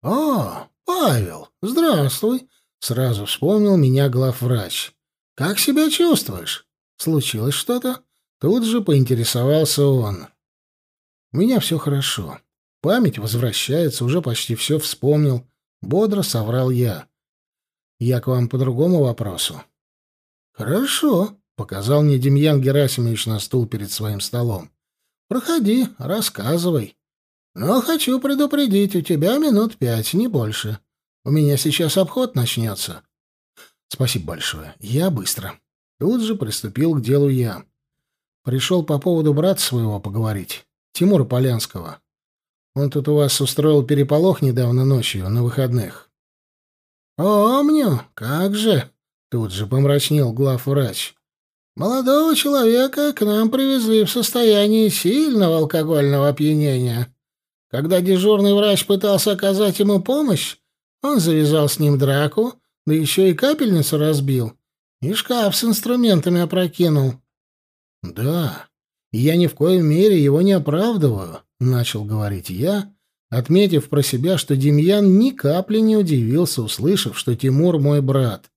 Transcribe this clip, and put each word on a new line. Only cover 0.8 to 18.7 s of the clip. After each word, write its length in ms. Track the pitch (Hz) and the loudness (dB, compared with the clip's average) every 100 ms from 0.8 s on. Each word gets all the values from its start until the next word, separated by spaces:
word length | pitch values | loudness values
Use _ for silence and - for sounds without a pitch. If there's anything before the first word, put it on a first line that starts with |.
Павел, 640 | - 359 277 123 95 78 80 _ | -6 0 2 2 -2 -8 -20 _
здравствуй!" — 840 | 196 269 330 202 139 - 214 247 254 _ _ _ | -6 0 2 2 0 -2 -2 -2 -6 _ _ _
сразу 480 | - 127 131 107 101 | -6 -2 -2 -2 -6
вспомнил 500 | - - 214 208 190 | -4 0 2 4 4
меня 320 | 139 131 139 | 4 4 2
главврач. 840 | 123 131 120 127 123 90 - - _ _ _ _ | 0 -2 -2 -2 -2 -4 -8 -10 _ _ _ _
"Как 240 | - 170 202 | -8 -6 -2
себя 320 | - 277 311 | 0 0 0
чувствуешь? 760 | 311 349 311 - 90 - - _ _ _ _ | 2 2 2 -2 -10 -10 -12 _ _ _ _
Случилось 580 | - 156 127 113 117 | -2 -2 -2 -4 -4
что-то?" 480 | 139 - 247 254 254 _ _ _ _ | -4 -4 -4 -4 -8 _ _ _ _
Тут 240 | 139 233 | 0 0
же 160 | 226 233 | 0 -2
поинтересовался 1000 | 196 143 123 127 117 127 131 151 156 - | 2 2 2 0 -2 -2 0 2 0 2
он. 440 | 143 135 107 98 71 _ _ _ _ _ _ _ _ _ _ | 2 2 -2 -6 -12 _ _ _ _ _ _ _ _ _ _
"У 60 | 123 | -2
меня 200 | 214 247 | 0 0
все 200 | - 160 | 0 -4
хорошо. 600 | 147 139 135 - 85 - _ _ _ _ | -2 -2 -2 -6 -10 -14 _ _ _ _
Память 360 | 143 226 214 - | -2 2 0 -2
возвращается, 840 | 107 113 123 101 - 143 165 123 | -6 -4 -2 -4 -4 -2 -2 -2
уже 180 | 123 160 | -2 -2
почти 320 | 151 120 - | -2 -6 -6
все 240 | 113 - 156 | -6 -2 -4
вспомнил", — 680 | - - 131 151 147 127 - _ _ _ | -4 -4 0 2 2 -2 -6 _ _ _
бодро 400 | - 156 220 202 | -4 0 0 0
соврал 480 | 180 120 107 123 131 | -2 -4 -2 -2 -2
я. 380 | 123 120 85 - _ _ _ _ _ _ _ _ _ | 0 -2 -4 -12 _ _ _ _ _ _ _ _ _
"Я 200 | 120 123 | -2 -2
к 60 | 127 | -2
вам 220 | 127 120 | -2 -2
по 100 | 131 | -2
другому 440 | 131 | -2